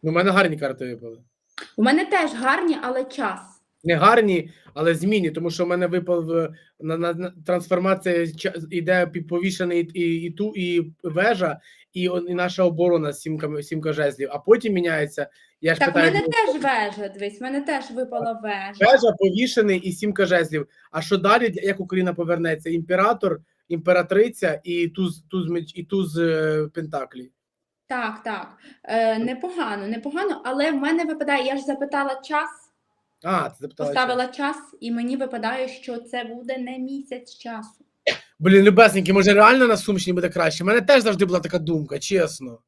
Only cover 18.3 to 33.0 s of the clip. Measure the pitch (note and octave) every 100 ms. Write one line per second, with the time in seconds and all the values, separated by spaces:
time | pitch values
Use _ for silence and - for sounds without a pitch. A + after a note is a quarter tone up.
18.3 | A3+ G#3+ G3+ G3 G3+ G#3 C4+ A3+ - G3
19.3 | F#3 B3+ A#3+ G#3 F#3+ F#3 F3+ G#3 G3 F#3
20.3 | F3 E3 D#3 C#3+ _ _ D#3 D#3+ G3 F#3
21.3 | A#3 A#3+ F3+ G3 F#3+ F#3 F#3 F#3 E3+ E3+
22.3 | E3+ E3+ D#3 D#3+ E3+ E3 F3+ G3+ A#3 G3+
23.3 | D#3 _ _ _ E3+ D#3+ F3+ F3 F#3+ A#3
24.3 | A#3+ F3+ D3+ F3+ F3 E3+ E3+ F#3 D#3+ _
25.3 | F#3 E3 E3+ D#3 F#3 F3 G3 F#3 D#3+ E3
26.3 | D#3+ D#3 D#3 D3+ E3+ D#3+ D3+ C3 B2+ B2+
27.3 | _ _ _ _ _ _ B3+ A3+ A3 A#3
28.3 | G3+ F3+ - - - - A3+ A3+ A3 A#3
29.3 | B3+ F4+ F4 B3+ G3+ G3+ A3+ C#4+ D4+ G#4
30.3 | D#4+ B3+ C#4 D4+ C#4+ C#4+ E4 D#4+ D#4 D4
31.3 | C#4 B3+ C#4 C4+ C4+ C#4+ C#4+ C#4 C4 -
32.3 | D4+ D#4+ - _ _ _ _